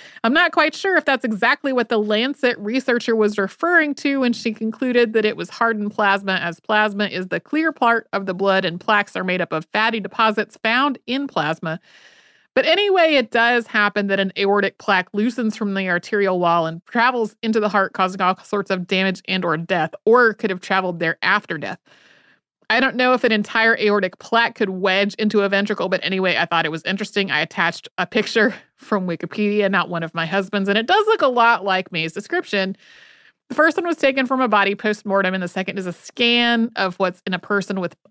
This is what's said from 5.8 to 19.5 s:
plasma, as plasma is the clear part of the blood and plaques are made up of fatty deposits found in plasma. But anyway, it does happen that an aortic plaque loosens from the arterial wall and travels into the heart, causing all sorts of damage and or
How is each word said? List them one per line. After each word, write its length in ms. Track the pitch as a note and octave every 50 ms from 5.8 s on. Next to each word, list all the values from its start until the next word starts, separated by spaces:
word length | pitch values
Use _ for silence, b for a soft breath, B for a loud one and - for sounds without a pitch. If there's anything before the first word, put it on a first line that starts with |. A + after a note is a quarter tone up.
| G#3 G#3
plasma, 420 | - - G#3 G3 G3 G3 G3 G3 F#3+
as 260 | F3 - E3+ E3 -
plasma 460 | _ - G#3+ G#3+ G#3+ G#3+ G3 G3+ G#3
is 220 | F3 - F#3 F#3 F3+
the 120 | E3+ -
clear 320 | - - D4 D#4 D#4+ D#4+
part 340 | D#4+ - B3 A#3 A#3 A3+ - -
of 140 | - G3 G3
the 80 | F#3+ F3+
blood 320 | F3+ G3 G3 F#3+ F#3+ F#3+
and 120 | E3 E3+ F3
plaques 380 | - - G#3+ G3+ G3+ - -
are 80 | F#3+ F#3
made 160 | F#3 F3+ F3+
up 140 | E3+ - E3
of 100 | D#3 D#3 _
fatty 280 | - G#3+ A3 A#3 A3+ A3
deposits 580 | F#3+ F#3+ - - A3 A3 G#3+ A3+ G3+ - - -
found 360 | - A3 A#3 B3+ C#4+ D4 A#3+ - -
in 200 | A#3 B3+ C#4 C#4+
plasma. 540 | C4+ - E3 D3 D3+ D#3+ - - D#3+ D#3+ - b b b b b b b b b b b b b b b
But 100 | C4 B3
anyway, 480 | D#4+ D#4+ G4 G#4 G4+ F#4+ F4+ E4 D#4+ D4+
it 180 | C4 A#3+ -
does 340 | - A3+ A#3 A#3 B3 A#3+ A3+
happen 400 | - - G#3+ G#3 G#3 - G#3 G3+
that 140 | G3 G3 G3
an 120 | F#3+ F#3+ - G3
aortic 400 | G3+ G3 G3+ G3+ G3 F#3+ - -
plaque 300 | - - G3 F#3 F3+ _
loosens 440 | - G3+ G#3+ B3+ A#3 C4 A3+ A3 G#3
from 180 | - G#3+ G3+ G3
the 140 | G3 F#3+ F#3
arterial 500 | F3 F3 - - A3 G3+ G3 F#3+ F#3 F3+
wall 300 | F3 E3+ E3+ E3+ D#3+ D#3+
and 180 | E3 E3+ _
travels 480 | - - A#3+ A#3 B3+ B3+ A#3+ A3 G#3+ - -
into 160 | A#3 A3 A3 A3+
the 100 | G#3 G#3
heart, 260 | G3+ G3+ F#3+ - -
causing 260 | - F#3+ F3+ F#3+ G3
all 180 | F#3 F3+ F#3+ - -
sorts 260 | - G#3 G3+ F#3+ -
of 160 | F#3+ F#3 F3
damage 360 | - F#3+ F#3 F#3+ F#3+ F#3 - -
and 180 | - F#3+ F#3 F3
or 120 | E3+